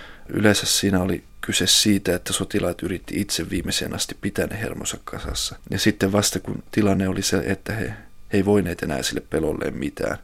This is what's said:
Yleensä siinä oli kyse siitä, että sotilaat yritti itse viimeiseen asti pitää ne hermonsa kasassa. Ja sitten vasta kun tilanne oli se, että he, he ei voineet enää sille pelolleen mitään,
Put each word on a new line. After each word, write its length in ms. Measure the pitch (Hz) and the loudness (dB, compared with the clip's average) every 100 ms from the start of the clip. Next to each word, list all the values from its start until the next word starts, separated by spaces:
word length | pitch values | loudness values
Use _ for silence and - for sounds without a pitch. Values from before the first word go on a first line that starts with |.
| - - - | -16 -18 -8
Yleensä 380 | - 104 101 - | 2 4 4 2
siinä 360 | - 101 95 | 2 4 4
oli 220 | 92 90 - - | 2 -2 -4 -12
kyse 260 | - 104 87 | -4 0 4
siitä, 480 | - 107 98 - | 4 6 4 4
että 180 | 87 - | 0 0
sotilaat 500 | - 95 101 92 85 | -4 -2 0 -2 -2
yritti 380 | 92 90 - - | -4 -6 -4 -4
itse 300 | 101 - 82 | -2 -2 -2
viimeiseen 440 | 92 - - - | -2 0 -2 -2
asti 220 | - - - | -4 -4 -4
pitää 260 | 110 - - | -4 -2 -2
ne 140 | 107 | -2
hermonsa 380 | 104 - - - | -6 -6 -6 -8
kasassa. 520 | - - - - - - - | -10 -8 -6 -4 -4 -6 -6
Ja 80 | 101 | 2
sitten 340 | 107 - 95 | 2 4 2
vasta 280 | 101 101 92 | 4 2 0
kun 220 | - 101 - | -4 -8 -4
tilanne 380 | - 101 95 95 | 2 4 4 2
oli 140 | 92 | 0
se, 200 | 98 95 - | 0 0 0
että 260 | 98 - | -4 -4
he, 120 | 113 | -4
he 100 | - 104 - - - | -4 -8 -14 -18 -2
ei 120 | 104 | 2
voineet 380 | 95 104 87 87 | 4 4 4 -2
enää 200 | 76 71 | -2 -2
sille 200 | 64 - - | -2 -4 -2
pelolleen 460 | - 76 - - - | 0 0 0 -4 -4
mitään, 420 | - - - - | -6 -4 -4 -4